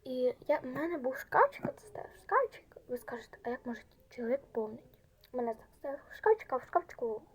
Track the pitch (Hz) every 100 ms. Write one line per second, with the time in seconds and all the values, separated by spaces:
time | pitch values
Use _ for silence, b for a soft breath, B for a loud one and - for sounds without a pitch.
0 | - 254 247 - - 302 254 262 330 339
1 | 247 254 - - 554 - - - - -
2 | - - - 440 508 - _ - - 247
3 | - 240 - - - 247 247 233 - _
4 | _ - 233 269 - - 214 226 - _
5 | _ _ - 247 233 226 - _ 285 277
6 | - - - 440 - - - 349 349 -
7 | 240 220 -